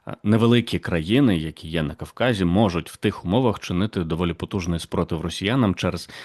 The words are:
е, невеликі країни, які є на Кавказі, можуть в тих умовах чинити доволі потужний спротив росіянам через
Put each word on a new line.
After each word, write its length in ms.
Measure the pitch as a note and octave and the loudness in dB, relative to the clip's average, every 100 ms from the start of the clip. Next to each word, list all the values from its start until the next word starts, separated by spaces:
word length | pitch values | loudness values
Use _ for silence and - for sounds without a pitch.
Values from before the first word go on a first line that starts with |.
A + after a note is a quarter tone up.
| - | -14
е, 80 | - | -6
невеликі 560 | G#2 A2 A#2 A#2+ A#2 E2+ | 2 4 6 4 2 -4
країни, 580 | - E2+ D#2+ A#2+ C3+ F2 | -2 -2 2 4 4 2
які 300 | D#2 - D#2+ | -2 -10 -6
є 160 | E2 | -2
на 120 | D2 - | -2 -6
Кавказі, 500 | D2+ - A#2+ G#2 F2 | -14 -2 0 2 2
можуть 440 | F#2 G#2+ E2+ - | 4 4 0 -6
в 80 | - | -2
тих 280 | G#2+ - E2+ | -2 -2 -2
умовах 340 | A2 B2 G2 | 2 2 -2
чинити 440 | - F2+ G#2+ G2 | -4 -2 -2 -2
доволі 300 | E2 D#2+ F2 | -4 -2 -2
потужний 460 | E2+ F#2 G2+ F2 E2+ | -2 -6 -4 -4 -4
спротив 420 | - F#2 E2 D#2+ | -4 -4 -2 -4
росіянам 540 | E2+ - F#2+ C3+ G#2+ F2+ | -6 -2 0 2 2 2
через 340 | F#2 E2+ - - | -2 -4 -10 -18